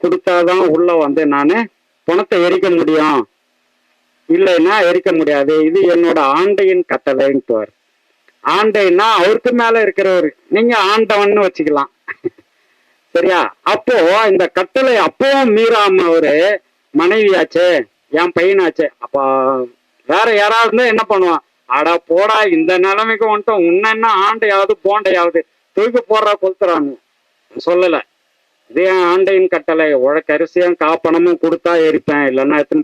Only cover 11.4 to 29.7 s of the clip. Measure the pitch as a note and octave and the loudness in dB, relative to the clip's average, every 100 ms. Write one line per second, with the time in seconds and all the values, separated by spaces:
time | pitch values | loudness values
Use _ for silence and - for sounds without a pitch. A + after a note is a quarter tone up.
11.4 | G3 - D#3 D3 C#3 _ - - - - | 0 -2 -2 -2 -4 _ -20 -12 -12 -12
12.4 | _ _ _ _ _ _ _ E3+ F3 F3+ | _ _ _ _ _ _ _ -2 0 0
13.4 | A#2+ - - G#3+ - A#3+ E3 G3 A3 F#3+ | -2 -6 -4 -2 0 2 2 2 2 2
14.4 | F3+ - F#3 C4 C4 A#3 D#3+ - C4+ C#4 | 0 -2 -4 -2 0 0 0 -2 0 2
15.4 | B3+ G#3 A3+ A#3 G3+ F#3+ F3 E3 D3+ D3+ | 2 2 2 2 2 2 2 2 2 0
16.4 | F#3 G#3 - _ _ C#3+ E3+ G#3+ G#3 F#3 | 0 -2 -8 _ _ -2 0 2 2 2
17.4 | D#3+ E3 F3+ E3 A2+ _ _ D3+ F3 E3+ | 0 0 0 0 -4 _ _ -2 -2 0
18.4 | F3 G3 F3+ D#3 D3+ - A#2+ C#3 C3+ C3+ | 0 0 0 -2 -6 -6 -8 -4 -2 -2
19.4 | C3 C3+ B2 - _ _ - E3+ A#3 G#3 | -2 -2 -6 -12 _ _ -4 -2 0 0
20.4 | G#3 A3+ A3+ A3 B3 A3 G#3+ G3+ F3+ D#3+ | 0 0 0 0 0 -2 -2 0 0 -2
21.4 | - _ - C3 D#3 E3+ - E3+ G#3 A3 | -6 _ -6 -2 0 -2 -2 0 0 0
22.4 | G#3+ E3 D#3+ F#3 F#3 G3+ A3+ A3 A3 G#3 | 0 0 0 0 0 0 -2 -2 -2 -2
23.4 | G3+ G#3+ E3+ F3 A3 A3 A3+ G3+ G3+ A3+ | -2 0 0 0 0 -2 0 0 0 0
24.4 | G#3+ G3 G3 G#3 F#3+ G#3 G3 F#3+ E3+ E3 | 0 0 0 -2 -2 -2 0 0 0 -2
25.4 | D#3 _ _ - A3 A#3+ A#3 G#3+ G#3 G#3 | -6 _ _ -4 -2 -2 0 0 0 0
26.4 | F#3+ F#3 F#3 E3 C#3+ B2+ _ _ _ _ | -2 -2 -2 0 -4 -8 _ _ _ _
27.4 | _ - - F3 F3+ D3+ - _ _ _ | _ -10 -2 0 0 -2 -6 _ _ _
28.4 | _ _ _ C#3 F#3 F#3+ F3 F3+ F#3+ G3 | _ _ _ -4 0 0 0 0 0 0
29.4 | F#3 E3 D3+ | 0 -2 -2